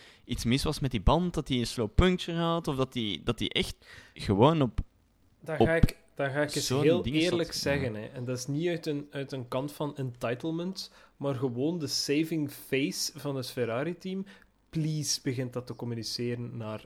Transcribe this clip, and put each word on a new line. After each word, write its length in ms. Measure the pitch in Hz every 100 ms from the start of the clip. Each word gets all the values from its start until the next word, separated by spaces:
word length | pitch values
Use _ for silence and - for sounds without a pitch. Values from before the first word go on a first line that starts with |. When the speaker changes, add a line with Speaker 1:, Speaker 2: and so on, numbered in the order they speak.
| - - -
Speaker 1:
iets 180 | 123 117
mis 180 | 135
was 160 | 160 147
met 120 | 139
die 100 | 113
band, 320 | 90 151 175
dat 140 | 165 -
hij 100 | 127
een 100 | 113
slow 220 | - 107 -
puncture 420 | 180 180 - 170
had, 300 | 170 170 165
of 80 | 131
dat 180 | 131
hij, 280 | 123 110 90
dat 160 | - 117
hij 80 | 107
echt 280 | - - - - - -
gewoon 480 | - - 98 131 165
op, 180 | 127 - - _ _ _ _ _
Speaker 2:
Dan 200 | - 151
Speaker 1:
op 80 | 156
Speaker 2:
ga 60 | 165
ik, 220 | 165 - _ -
dan 140 | 139
ga 100 | 139
ik 140 | 147 147
eens 120 | -
Speaker 1:
zo'n 140 | 131
Speaker 2:
heel 200 | 151 175
Speaker 1:
ding 140 | 120 151
is 80 |
Speaker 2:
eerlijk 240 | 175 170 165
Speaker 1:
dat, 100 | -
Speaker 2:
zeggen, 360 | 143 139 131
Speaker 1:
ja. 60 | 107
Speaker 2:
hè, 60 | 117
en 200 | 131 123
dat 120 | 127
is 100 | 135
niet 200 | 143 175
uit 180 | 165 165
een, 220 | 143 143
uit 200 | 143 135
een 160 | 131 123
kant 240 | 131 143
van 260 | - 151 143
entitlement, 960 | 131 120 117 123 165 165 180 190 - - - -
maar 180 | 139 131
gewoon 440 | 131 117 147 175
de 80 | 143
saving 640 | - - 147 160 165 147
face 680 | - - 135 151 - - 156
van 160 | 143 135
het 140 | 123
Ferrari-team, 760 | - 113 113 156 175 185 190 196 - _ _ _
please 500 | 160 156 156 139 -
begint 300 | 143 127 123
dat 140 | 120 123
te 80 | 120
communiceren 840 | 120 117 110 - 120 120 120 123
naar 220 | 110 107